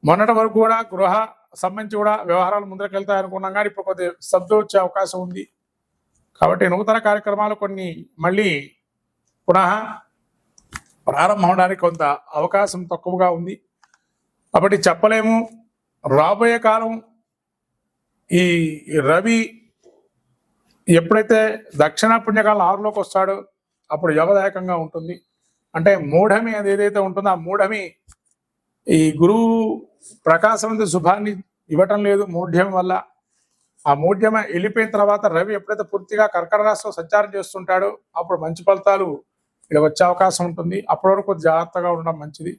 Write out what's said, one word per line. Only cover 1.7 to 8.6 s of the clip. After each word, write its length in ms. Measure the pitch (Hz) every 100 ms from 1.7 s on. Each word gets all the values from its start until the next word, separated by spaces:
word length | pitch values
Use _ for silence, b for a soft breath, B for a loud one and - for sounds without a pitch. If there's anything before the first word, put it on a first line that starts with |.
| 196 214 214
కూడా 160 | 208 214
వ్యవహారాలు 420 | 185 185 185 208 202
ముందరకెళ్తాయి 540 | 190 202 196 196 196
అనుకున్నాం, 300 | 190 190 190
కానీ 140 | 196 208
ఇప్పుడు 160 | 202 190
కొద్ది 200 | 180 180 170
శబ్దం 360 | - 185 180 214
వచ్చే 200 | 208 196
అవకాశం 400 | 180 196 190 185
ఉంది. 220 | 180 180 - _ _ _ _ _ _ _ _ _
కాబట్టి 240 | 160 180 190
నూతన 280 | 180 208 220
కార్యక్రమాలు 580 | 214 208 208 202 208 214
కొన్ని 320 | 202 190 185 160 165 _
మళ్ళీ 300 | 165 190 202 147